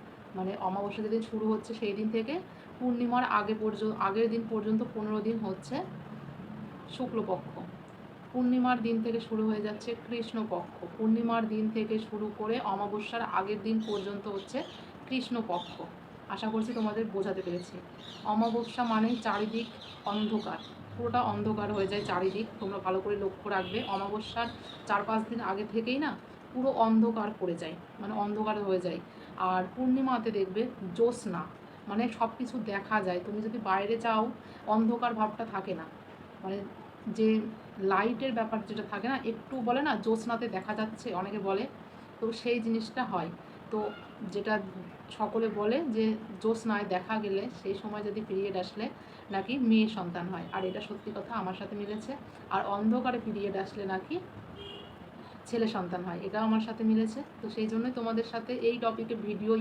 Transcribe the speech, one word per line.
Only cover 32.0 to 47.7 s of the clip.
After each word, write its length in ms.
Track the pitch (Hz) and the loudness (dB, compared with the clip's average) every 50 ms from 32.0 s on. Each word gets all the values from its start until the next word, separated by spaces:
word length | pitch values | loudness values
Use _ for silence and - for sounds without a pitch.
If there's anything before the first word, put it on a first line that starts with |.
| 240 240 - - | 2 2 2 2
সব 120 | 233 226 - - | 0 0 0 -2
কিছু 180 | 254 240 - 247 214 220 202 | -6 -4 -4 -4 -2 -2 -2
দেখা 240 | 196 196 - 220 214 190 | -2 -2 2 2 2 2
যায়। 140 | 185 180 180 175 | 2 0 0 -2
তুমি 140 | 214 202 214 220 | -2 -4 -2 -2
যদি 120 | 220 220 240 214 196 | -2 -4 -2 0 2
বাইরে 260 | 190 196 202 208 226 226 226 | 2 2 4 2 0 2 4
যাও 180 | 233 220 220 220 - - - - - - - - - 214 | 4 4 4 4 2 0 -6 -10 -16 -16 -8 0 2 4
অন্ধকার 380 | 220 226 220 240 233 247 240 226 220 | 6 6 6 4 4 2 2 2 2
ভাবটা 260 | 214 214 - - 226 220 - | 0 0 0 -2 -6 -4 -4
থাকে 180 | 190 185 202 180 160 | -4 -4 -4 -4 -4
না, 60 | 160 - - - - - - - - - - - - | -6 -10 -12 -16 -16 -18 -18 -18 -18 -16 -14 -8 -6
মানে 140 | 190 196 202 196 - - - - - - - - 226 185 - | -4 -4 -4 -4 -8 -10 -14 -16 -16 -16 -10 -6 -4 2 4
যে 100 | 220 220 220 220 208 - - - - - - - 190 196 196 | 6 6 6 6 4 0 -6 -10 -14 -14 -8 -2 2 4 4
লাইটের 400 | 185 208 233 247 214 262 269 233 226 | 4 4 4 2 2 0 0 2 0
ব্যাপার 200 | 220 220 220 214 214 - | 0 0 0 -4 -4 -4
যেটা 160 | 220 220 214 - 208 | -6 -6 -6 -4 -4
থাকে 140 | 202 196 240 269 | -2 0 0 0
না, 40 | 262 - 220 | 0 0 -2
একটু 240 | 226 - - - 269 262 226 233 | -4 -4 -6 -6 -4 -2 2 2
বলে 120 | 240 269 285 | 4 4 4
না 60 | 302 262 202 196 | 2 2 2 4
জ্যোৎস্নাতে 420 | 226 220 220 220 240 233 226 240 233 190 | 2 2 2 2 0 -2 0 -2 -2 -2
দেখা 160 | 190 190 - 214 214 | -4 -4 -2 -2 -2
যাচ্ছে, 280 | 220 220 - - - 247 185 175 | -2 -2 -2 -6 -6 -4 -2 -2
অনেকে 200 | 190 - 208 214 190 196 | -2 -2 -2 -2 0 2
বলে, 160 | 196 196 247 277 - - - - - - - - - - | 2 2 0 -2 -6 -10 -16 -16 -16 -16 -16 -16 -8 -2
তো 60 | 226 226 226 - | -2 -2 -2 0
সেই 180 | - 240 233 240 220 | 2 2 2 2 4
জিনিসটা 360 | 226 226 226 220 - - 262 247 - - | 2 2 2 0 -2 -2 -2 0 0 0
হয়। 180 | 180 160 170 - - - - - - - - - | 0 0 -2 -4 -10 -14 -16 -16 -14 -10 -4 -2
তো 60 | 214 208 208 - - - - - - 220 190 180 | 0 0 0 -4 -6 -12 -14 -12 -10 -8 -4 -4
যেটা 200 | 202 196 220 214 202 196 190 - 185 - - - - - - - - | -2 0 2 2 2 0 -2 -8 -10 -12 -12 -14 -14 -14 -10 -4 -2
সকলে 280 | 214 214 - 226 226 220 196 208 | -2 0 2 2 2 2 2 2
বলে 180 | 208 214 240 294 339 285 214 | 2 4 4 4 2 2 2
যে 80 | 220 220 220 214 214 - - 196 185 - | 4 4 4 2 0 -2 -8 -8 -2 2
জ্যোৎস্নায় 440 | 220 226 220 - 226 208 202 208 190 185 | 2 2 2 2 0 0 2 2 0 0
দেখা 200 | 180 180 - 220 214 214 | 0 0 0 -2 0 0
গেলে 180 | 202 196 196 208 254 - - | 2 0 0 0 -2 -6 -6
সেই 140 | - - | -4 -4